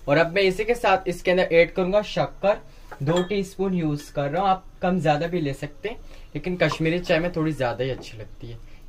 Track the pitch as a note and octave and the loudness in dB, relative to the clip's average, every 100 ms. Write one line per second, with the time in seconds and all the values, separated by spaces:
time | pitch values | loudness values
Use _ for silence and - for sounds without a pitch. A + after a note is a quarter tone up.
0 | - D3 E3 F3+ F#3+ F#3 A3 A#3 G#3+ F#3+ | 2 4 4 4 2 2 0 2 2 2
1 | F3+ F3 - F#3 F3+ E3 E3+ - F3+ G#3 | 0 -2 2 2 4 6 4 2 2 2
2 | G3+ - C#3 - G3 G#3+ - - - - | 0 -2 -2 0 0 0 -4 -20 -18 -4
3 | C#3 F3 F3+ G3+ F#3 - G3 F3+ D#3 D3 | 0 0 0 -2 -4 -2 -2 0 0 -2
4 | - - C#3+ E3 G3 F#3 - - F#3 F#3 | -4 -4 -2 0 2 0 -4 -4 0 2
5 | D#3 D3 E3+ F3 D3 C3+ - - G3+ A#3+ | 2 2 0 -2 -2 -4 -8 -8 -8 -8
6 | - - - D3 F3+ F3+ D#3 - D#3+ E3+ | -14 -18 -12 -8 -6 0 0 2 0 0
7 | F3 D#3+ F3 E3+ D#3 D3 B2 A2+ C3 A#2+ | 2 2 2 0 -2 0 -2 -2 -4 -4
8 | - A2 G#2+ - A#2+ A#2 - - | -10 -14 -16 -14 -14 -14 -16 -18